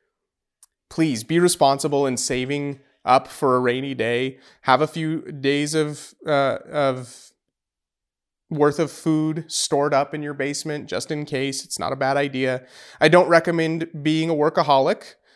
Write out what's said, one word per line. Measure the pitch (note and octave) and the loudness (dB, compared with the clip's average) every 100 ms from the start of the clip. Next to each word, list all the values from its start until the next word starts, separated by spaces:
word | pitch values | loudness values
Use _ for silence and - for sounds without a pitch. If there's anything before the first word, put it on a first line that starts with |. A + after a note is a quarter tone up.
| _ _ _ _ _ _ _ _ _ | _ _ _ _ _ _ _ _ _
Please | - D#3+ A#2 | -2 0 -2
be | A2+ E3 | -2 2
responsible | F3 - C#3 C#3 D3+ C#3+ C#3 | 2 4 2 2 0 0 0
in | B2 | -2
saving | - B2+ B2+ C#3+ C#3+ C#3 _ _ | -4 -4 -4 -4 -6 -10 _ _
up | - B2 - | 2 2 2
for | - C#3 B2+ | -2 2 2
a | |
rainy | B2+ B2+ C#3 | 2 -2 -4
day. | B2+ A2+ A#2+ C3 C3 _ _ | -4 -2 0 -2 -6 _ _
Have | - B2+ | 2 4
a | D3+ | 2
few | E3+ D#3 D#3+ | -2 -4 -4
days | - D3 C3+ C#3+ D3 | -8 -4 -2 0 0
of, | D#3 D3+ C#3+ - _ D#3+ | -2 -2 -6 -16 _ -2
uh, | C#3+ C3+ A#2+ - | 0 2 -2 -4
of | D3+ C3+ B2+ B2 - - _ _ _ _ _ _ _ _ _ _ _ _ | -2 0 -2 -8 -18 -20 _ _ _ _ _ _ _ _ _ _ _ _
worth | D3+ D3 D3 | 2 2 2
of | D3+ | -4
food | - E3 D#3 D#3 D#3 D#3 | -4 -2 0 0 -4 -6
stored | - - C#3+ D3 | -6 -2 0 2
up | C#3+ C#3+ | 0 0
in | D#3 | -4
your | D3 | -8
basement | C#3 C#3 C#3+ D#3 D3 - | -6 -6 -6 -8 -8 -6
just | F3+ - | -8 -6
in | D3+ D3 | -8 -6
case. | C3+ C3+ C3+ - | -4 -4 -6 -10
It's | - | -8
not | - | -6
a | C3+ | -4
bad | C3+ C#3 | -2 0
idea. | C#3+ C3 C3 B2+ - - - - | -2 -2 -2 -2 -8 -20 -20 0
I | D#3 | 6
don't | F3 D#3 | 6 6
recommend | E3 E3+ E3+ D#3+ E3 D#3+ D#3 | 4 4 0 0 -2 -6 -4
being | D3 D#3+ D#3+ | -2 0 0
a | D#3 | 0
workaholic, | D3 E3 D3+ C#3 C#3 G#3+ - - _ | 0 2 2 4 4 0 -6 -20 _